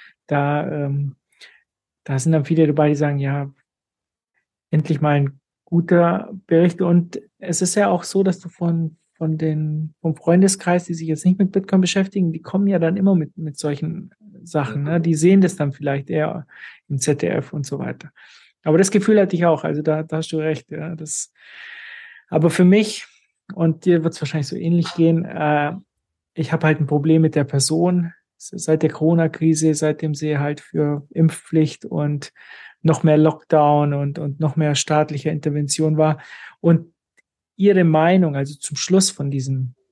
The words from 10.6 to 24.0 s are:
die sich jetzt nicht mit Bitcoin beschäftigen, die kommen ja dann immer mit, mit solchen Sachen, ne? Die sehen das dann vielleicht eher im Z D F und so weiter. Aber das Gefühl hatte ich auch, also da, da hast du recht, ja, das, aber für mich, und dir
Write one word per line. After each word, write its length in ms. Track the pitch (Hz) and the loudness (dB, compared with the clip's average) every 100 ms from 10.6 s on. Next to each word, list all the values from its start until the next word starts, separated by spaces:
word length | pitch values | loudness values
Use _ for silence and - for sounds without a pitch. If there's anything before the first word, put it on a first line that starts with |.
| - 175 175 | -2 -2 -2
die 80 | |
sich 140 | 165 160 | -8 -6
jetzt 180 | 156 180 | -2 0
nicht 140 | 185 | 2
mit 120 | 190 | 0
Bitcoin 300 | 196 190 190 | -2 0 2
beschäftigen, 500 | 185 196 190 202 175 | 2 0 -2 -2 -2
die 100 | 160 | -4
kommen 260 | - 196 202 | -6 -2 0
ja 100 | 185 | 2
dann 200 | 165 190 | 0 2
immer 180 | 196 185 | 2 2
mit, 200 | 151 - | 0 -6
mit 220 | 160 143 | -12 -6
solchen 540 | 151 143 156 160 - _ - - - | -6 -4 -6 -8 -12 _ -20 -20 -6
Sachen, 380 | 156 131 143 | -4 -4 -4
ne? 160 | 143 170 | -2 0
Die 160 | 165 156 | 0 2
sehen 240 | 170 196 | 6 6
das 160 | 185 - | 4 2
dann 160 | 147 | -4
vielleicht 380 | - 147 139 139 | -4 -4 -4 -4
eher 360 | 143 151 - - - - - - | -4 -2 -6 -12 -18 -20 -18 -8
im 80 | 143 | -4
Z 240 | - 147 | -2 -2
D 60 | - | -2
F 260 | - 135 | -4 -6
und 120 | 151 139 | -8 -8
so 140 | 139 | -8
weiter. 320 | 131 - 151 _ - - _ _ - | -8 -10 -16 _ -20 -20 _ _ 2
Aber 120 | 160 | 2
das 140 | 196 | 4
Gefühl 260 | 208 202 214 | 2 4 4
hatte 160 | 196 175 | 4 2
ich 80 | 175 | 2
auch, 180 | 156 | 0
also 180 | 165 151 | -2 -4
da, 220 | 151 156 | -2 -2
da 140 | 160 160 | -4 -6
hast 160 | 160 | -6
du 40 | 160 | -4
recht, 320 | 156 151 - | -4 -4 -8
ja, 260 | 160 156 160 | -12 -10 -10
das, 360 | 156 - - _ - - - - - - - - - | -10 -10 -12 _ -20 -20 -20 -20 -20 -20 -20 -20 -4
aber 220 | 160 160 | 0 2
für 160 | - 180 | 4 6
mich, 400 | 202 214 - - _ _ _ - | 6 2 -4 -14 _ _ _ -14
und 320 | - 165 160 185 | -4 -2 -2 0
dir 180 | 170 | 0